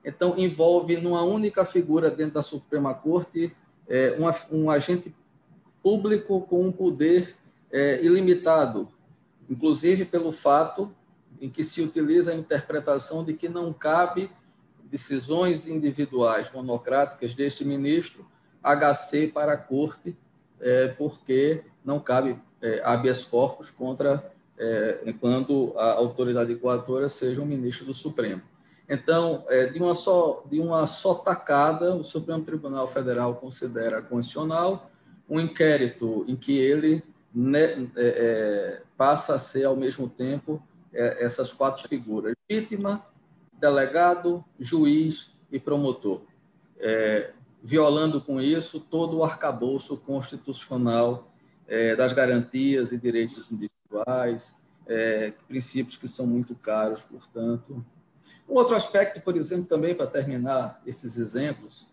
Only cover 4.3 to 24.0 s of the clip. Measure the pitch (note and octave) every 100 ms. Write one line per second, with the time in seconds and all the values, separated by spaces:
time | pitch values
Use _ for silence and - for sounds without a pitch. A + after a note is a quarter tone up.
4.3 | E3 - D#3 D#3 D3 C3+ F3+ - _ _
5.3 | _ _ _ _ _ G3 G#3 G#3 G#3 -
6.3 | F#3+ F3+ F3+ F#3 F3+ F#3 C#3 D#3 F3+ F3+
7.3 | - _ _ _ C3+ C#3+ C3 E3 F#3 F#3
8.3 | F3 E3+ D#3+ B2+ G#2+ - _ _ _ _
9.3 | _ - B2 D#3 C#3+ D#3+ F#3+ F3+ E3+ E3
10.3 | D3+ C#3+ C#3+ D#3+ - G3+ - _ _ _
11.3 | - C#3 - D#3 - D#3 E3 D3+ F3 E3+
12.3 | D#3+ D#3+ D3 - D#3 D3 C#3 - D#3+ D#3+
13.3 | D#3 E3+ E3+ E3+ D3+ D3+ D#3+ F3 F3+ F#3+
14.3 | - _ _ _ _ - C#3 - C3+ B2
15.3 | E3 F3+ D#3+ D#3 D#3+ D3 C#3 C#3+ B2+ A#2
16.3 | A2 - C3 B2+ A#2 B2 C3+ C#3+ - A#2+
17.3 | B2 C#3+ - C#3+ C#3 C#3 D#3+ E3+ - -
18.3 | _ _ _ C#3 C#3+ C#3+ C#3+ - D3 D3+
19.3 | D3+ D3+ D3 - C3+ D#3 - F3 F3 _
20.3 | _ _ _ B2 B2+ C3 B2+ D3 - -
21.3 | C3 D3 D#3+ - _ C3+ C#3+ - B2+ C3+
22.3 | A#2+ _ _ A#2 A2 - A#2+ B2+ B2 -
23.3 | A#2+ C3 - - _ B2+ B2+